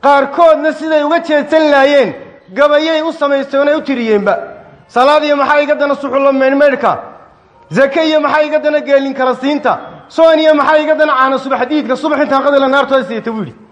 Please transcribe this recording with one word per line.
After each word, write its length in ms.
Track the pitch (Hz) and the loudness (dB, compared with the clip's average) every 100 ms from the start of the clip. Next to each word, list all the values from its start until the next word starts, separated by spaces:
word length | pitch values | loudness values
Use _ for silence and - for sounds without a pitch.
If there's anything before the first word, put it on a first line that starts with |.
Qaarkoodna 680 | 277 285 269 302 339 302 302 | 2 2 0 2 2 4 0
siday 300 | 294 311 311 | -4 -2 -2
uga 160 | 294 330 | 0 -2
jeedsan 440 | 330 302 - 320 311 | 0 -2 0 0 2
laayeen, 420 | 285 269 285 220 135 - - _ | 2 4 2 0 -4 -16 -20 _
gabayay 480 | 185 294 294 311 320 | 0 2 2 0 -2
u 100 | 320 | -4
samaysteen 560 | - 285 277 269 277 285 | -4 -2 -2 -2 -2 0
oo 80 | 302 | -2
u 40 | |
tiriyeenba. 560 | 285 262 226 208 196 - - - - - _ | -2 -4 0 0 0 -2 -6 -18 -20 -20 _
Salaad 360 | - 269 302 | 0 2 2
iyo 120 | 302 285 | 2 0
maxaa 260 | 277 294 | 2 0
iga 140 | 294 294 | 0 0
dana 200 | 285 277 | 0 -2
suxulo 360 | 277 254 277 | -2 0 0
meydhmeydhka? 680 | 269 262 277 294 254 226 143 - - - _ _ _ _ | 2 2 4 2 2 -2 -2 -8 -20 -20 _ _ _ _
Zake 320 | 160 269 277 320 | 0 0 2 0
iyo 120 | 311 | 0
maxaa 200 | 294 294 | 0 0
iga 160 | 302 302 | 0 0
dana 200 | 302 302 | -2 -2
geelin 340 | 247 277 277 | 0 0 0
kala 220 | 262 262 247 | -2 -2 -2
siinta? 420 | 269 294 262 180 - - - | -2 -2 -2 -4 -6 -20 -14
Soon 320 | - 330 311 | 2 4 4
iyo 160 | 311 302 | 2 2
maxaa 220 | 285 311 | 2 2
iga 180 | 302 311 | 2 0
dana 180 | 302 | 0
caana 240 | 269 262 262 | 2 0 0
subax 300 | 262 254 247 | -4 -4 -2
diidka? 260 | 302 220 254 | -4 -4 -4
Subax 240 | 311 294 | -2 -2
intaan 200 | 294 269 | 0 0
qadila 240 | 269 285 269 | 2 0 2
naartu 280 | 277 262 269 | 0 0 -2
ay 80 | |
siiyata 280 | 233 226 226 | -2 -8 -8
buu 120 | 220 | -8
yidhi. 120 | 170 - - | -10 -12 -20